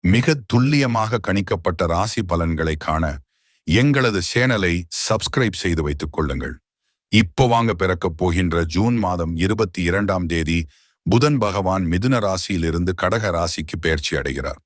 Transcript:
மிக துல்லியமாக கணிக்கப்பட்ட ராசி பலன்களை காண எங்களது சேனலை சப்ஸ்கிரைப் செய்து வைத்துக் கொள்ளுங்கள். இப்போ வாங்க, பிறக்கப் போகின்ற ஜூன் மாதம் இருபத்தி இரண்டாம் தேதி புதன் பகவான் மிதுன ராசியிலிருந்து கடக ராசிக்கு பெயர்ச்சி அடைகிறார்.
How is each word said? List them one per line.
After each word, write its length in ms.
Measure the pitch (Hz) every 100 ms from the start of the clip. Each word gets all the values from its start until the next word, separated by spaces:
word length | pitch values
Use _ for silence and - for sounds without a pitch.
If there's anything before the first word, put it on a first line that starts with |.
மிக 300 | 90 113 123 151 107
துல்லியமாக 720 | 120 131 147 135 117 110 113
கணிக்கப்பட்ட 640 | 92 98 95 101 90 82 85
ராசி 360 | 85 107 -
பலன்களை 520 | 90 85 82 80 80 76
காண 280 | - 80 80 67 _ _ _ _ -
எங்களது 540 | 92 143 143 127 101
சேனலை 520 | 85 120 127 113 92 85 85 -
சப்ஸ்கிரைப் 640 | - 110 - - 117 87
செய்து 220 | 92 82
வைத்துக் 320 | 76 71 73
கொள்ளுங்கள். 400 | - 76 67 64 - _ _ _ _ _
இப்போ 320 | 110 101 - 127
வாங்க, 260 | 117 117
பிறக்கப் 440 | 87 92 90 92 80
போகின்ற 440 | 92 85 87 82
ஜூன் 320 | 82 85 113 120
மாதம் 340 | 92 90 82 82
இருபத்தி 440 | 95 107 87 -
இரண்டாம் 440 | 87 92 101 92 85
தேதி 320 | 85 78 85 78 _ _ _ -
புதன் 320 | 117 147 143
பகவான் 460 | 107 98 92 95 90
மிதுன 300 | 90 123 127
ராசியிலிருந்து 720 | 101 92 - 92 82 82 90
கடக 360 | 90 90 113 107
ராசிக்கு 460 | 85 85 - 80 82
பெயர்ச்சி 340 | 80 78 - 73
அடைகிறார். 440 | 69 67 67 -